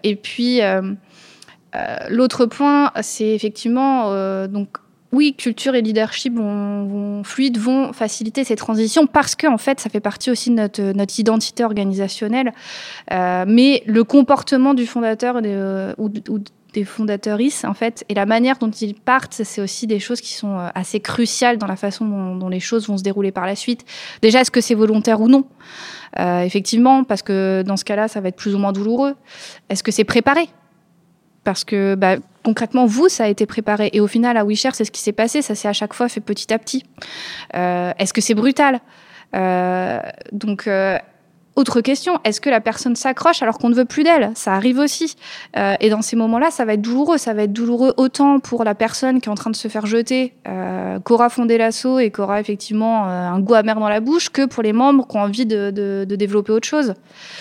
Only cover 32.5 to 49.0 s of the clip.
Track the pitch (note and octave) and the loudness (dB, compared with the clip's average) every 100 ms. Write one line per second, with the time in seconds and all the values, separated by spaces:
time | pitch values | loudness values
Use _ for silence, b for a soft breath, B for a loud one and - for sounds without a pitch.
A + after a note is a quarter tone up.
32.5 | G#3+ A3+ B3+ A#3+ A#3 F4+ - G#3+ G3+ G#3 | 0 0 2 2 4 2 4 0 0 -2
33.5 | - G#3+ G#3 G#3 G#3+ G#3 A#3 A#3+ A#3 G#3 | -2 -2 0 0 2 2 2 2 2 0
34.5 | G#3+ C4 - G#3+ - G#3 G#3 A3+ D4 C#4 | 0 -2 -2 -4 -4 -4 0 0 0 -2
35.5 | G3+ G#3 G3+ G#3 - A#3+ A3+ - G3+ - | -4 -4 -4 -6 -2 -4 -2 -6 -6 -4
36.5 | A3 - C4 - - B B B B B | -4 -2 -8 -8 -18 B B B B B
37.5 | - F3+ F3+ F3+ - F#3+ - - G#3+ B3+ | -4 -2 0 -2 -2 0 0 0 2 2
38.5 | C4+ C#4+ B3 B B B B B F#3+ F#3 | 2 2 0 B B B B B -2 0
39.5 | F3+ F3+ F3+ F#3 A#2 - - - G3+ G#3+ | 0 0 -2 -2 -4 -8 -14 -12 -8 -6
40.5 | G3 G#3+ F#3+ F#3+ F3+ - _ _ _ _ | -4 -2 0 0 -2 -6 _ _ _ _
41.5 | - C4 B3 B3 C#4 F4+ F4 G#3+ G#3 C#4+ | 0 2 2 2 0 0 -2 -2 -2 2
42.5 | A3+ A3 A3 B3 A#3 B3+ B3+ E4 E4 A3+ | 2 2 -2 -2 -2 -2 2 2 2 0
43.5 | A3 A#3+ A#3+ B3 D4 D#4+ D#4+ G#3 A3+ G#3 | 0 2 4 2 2 4 4 2 -2 -2
44.5 | F#3+ A#3+ B3+ D4 - D#4+ - B B B | 2 2 2 0 0 -6 -6 B B B
45.5 | - G3 G3 G#3+ G#3+ G#3+ A3+ A3 A3+ D4+ | -2 0 2 2 2 0 0 0 2 0
46.5 | G#3+ A3 G#3+ A3+ B3+ D4 D#4 A#3 G#3+ G#3 | 0 0 0 0 0 2 0 0 -2 -2
47.5 | G#3+ A#3 A#3+ C4 - C4 - C#4+ C#4 - | -2 -2 2 2 4 0 4 4 4 0
48.5 | A#3 G#3+ G3+ A3 - | -2 -2 0 -2 0